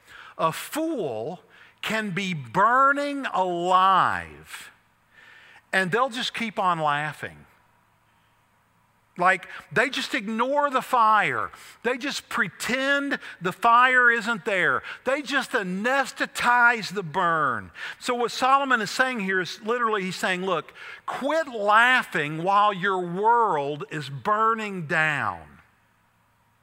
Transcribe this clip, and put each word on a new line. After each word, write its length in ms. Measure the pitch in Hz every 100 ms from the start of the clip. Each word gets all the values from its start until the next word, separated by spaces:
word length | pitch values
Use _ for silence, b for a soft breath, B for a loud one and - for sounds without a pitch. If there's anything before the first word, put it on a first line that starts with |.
| B B B -
a 120 | 165
fool 880 | - - 294 320 277 147 110 127 175 _ B B B
can 260 | - 220 214
be 240 | 175 190
burning 920 | 160 120 165 214 254 269 277 285 277 247
alive, 1400 | 185 185 175 175 185 190 180 123 90 80 73 80 - - _ _ _ _ B B B B B -
and 200 | 190 190
they'll 180 | 220 269
just 240 | 240 -
keep 260 | - 220 214
on 200 | 185 165
laughing. 580 | 151 143 151 - 98 76 67 _ _ _ _ _ _ _ _ _ _ _ _ _ _ _ _ -
Like, 280 | 180 185 - B B
they 200 | 190 269
just 240 | 269 -
ignore 560 | 277 202 220 262 285 285
the 100 | 254
fire. 680 | - 247 220 214 170 117 95 B B B
They 160 | 233 254
just 320 | 269 - -
pretend 880 | 240 196 - - 262 269 285 277 240 B B
the 100 | 180
fire 580 | - 233 240 254 254 240
isn't 360 | 233 214 220 220
there. 360 | 190 156 117 B B
They 160 | 247 285
just 300 | 254 269 -
anesthetize 1400 | 240 185 185 240 277 254 - - - 247 240 233 233 170
the 80 | 202
burn. 680 | 165 180 175 160 139 110 90 B B B
So 140 | -
what 160 | 240 233
Solomon 500 | - 254 277 269 240
is 100 | 202
saying 300 | - 254 240
here 220 | 190 190
is 180 | 170 -
literally 420 | 214 247 226 208
he's 120 | 185 -
saying, 300 | 208 180 190
"Look, 260 | 160 - B B B
quit 440 | - - 269 311 311
laughing 960 | 233 202 214 240 254 - 175 147 160
while 280 | 180 202 208
your 260 | 196 196 185
world 840 | 175 180 220 240 214 151 143 151 190
is 180 | 156 135
burning 800 | 139 202 208 220 220 208 190 151
down." 560 | 165 156 143 107 85 76 - _ _ _ _ _ _ _ _ _ _